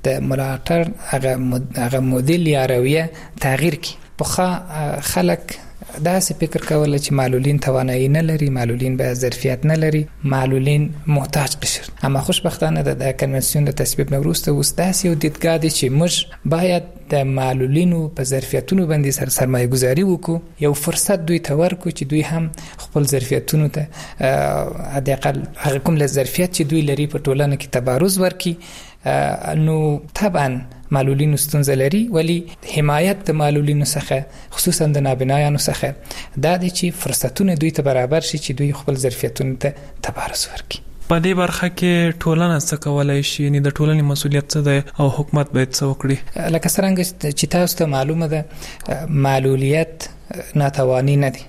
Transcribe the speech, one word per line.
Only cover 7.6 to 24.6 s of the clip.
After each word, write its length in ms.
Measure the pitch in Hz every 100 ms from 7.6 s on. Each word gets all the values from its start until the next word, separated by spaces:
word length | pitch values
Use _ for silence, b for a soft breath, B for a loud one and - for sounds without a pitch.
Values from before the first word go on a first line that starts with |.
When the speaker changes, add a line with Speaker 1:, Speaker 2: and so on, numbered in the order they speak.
| -
Speaker 1:
توانایي 420 | 131 131 127 135
نه 140 | 151
لري، 280 | 165 156 147 131
معلولین 400 | 120 123 131 131
به 160 | 131 123
ظرفیت 440 | 123 120 135 127 151
نه 100 | 160
لري، 260 | 156 156 151 - 139
معلولین 500 | 135 131 135 135 147 147 - - 147
محتاج 400 | 135 151 135 -
قشر. 260 | - - - - 139
اما 120 | 135 143
خوشبختانه 560 | - 165 - 160 160 143
د، 100 | 131
د 100 | 135 131
کنونسیون 420 | 139 135 - 147 143
د 60 | 143
تصویب 320 | 135 - 143
نه 60 | 139
وروسته 280 | 147 170 -
اوس 220 | 143 143
داسې 320 | - 180 185 185
یو 100 | 160
دیدګاه 420 | 156 147 165 165
دی 60 | 156
چې 160 | - 131 135
موږ 140 | 170 - - B - 165
باید 340 | 185 175 175 - -
د 120 | 147 135 131
معلولینو 640 | 131 131 131 147 180 170 156 151
په 60 | 131
ظرفیتونو 540 | 135 - 135 - 190 165
باندې 220 | 151 139 135
سر، 100 | 131 -
سرمایه 340 | 127 127 123
ګذاري 300 | 127 127 135 196
وکړو، 560 | 175 - 165 - - 147
یو 80 | 143
فرصت 420 | - 160 - 196 160
دوی 80 | 170 -
ته 140 | 147
ورکړو 300 | 175 175 170 -
چې 60 | 139
دوی 120 | 151 151
هم 200 | 165 160 - B B -
خپل 220 | 151 143 135
ظرفیتونو 560 | 120 135 - 156 151 156
ته، 100 | 147 B B - 131 135 71 147